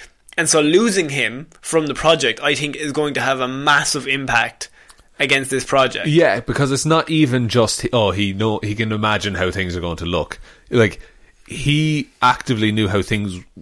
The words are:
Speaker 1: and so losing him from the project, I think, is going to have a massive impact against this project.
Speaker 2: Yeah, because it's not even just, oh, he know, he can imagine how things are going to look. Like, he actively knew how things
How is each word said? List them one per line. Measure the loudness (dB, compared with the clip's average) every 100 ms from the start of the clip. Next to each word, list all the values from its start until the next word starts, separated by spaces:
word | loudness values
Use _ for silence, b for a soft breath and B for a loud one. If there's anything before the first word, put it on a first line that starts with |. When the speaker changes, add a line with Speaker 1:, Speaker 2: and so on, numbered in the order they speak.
| B B -12 -4
Speaker 1:
and | 0
so | 2
losing | 4 4 4 2 0
him | -2 -2 -4 -14 -16
from | -4 -2 -2
the |
project, | 0 2 2 2 0
I | -2
think, | -2 -4 -6
is | -6
going | -2 -2
to | -2
have | -2 0
a | -2
massive | -2 2 2 2 -4 -4
impact | -4 0 0 0 -6 -16 b b b b -4
against | 0 0 0
this | -4
project. | 0 2 2 0 2
Speaker 2:
Yeah, | 4 4 4
because | -2 -2 0
it's | 0 2
not | 2 2
even | 2 2 2 2
just, | 2 2 0 -2
oh, | 2 2
he | 2 -2
know, | 0 -2 -2
he | -4
can | -4 -4
imagine | -2 0 0 -2 -2
how | -2
things | -2 -4 -4
are |
going | -6 -6
to | -4
look. | -4 -4 -10 b b b
Like, | 2 2 0 b b b b -16
he | -6 -2 0 0 -2 -6 0
actively | 0 2 -2 0 0
knew | 2 0
how | 0
things | -2 -4 -4 -10 -16 -20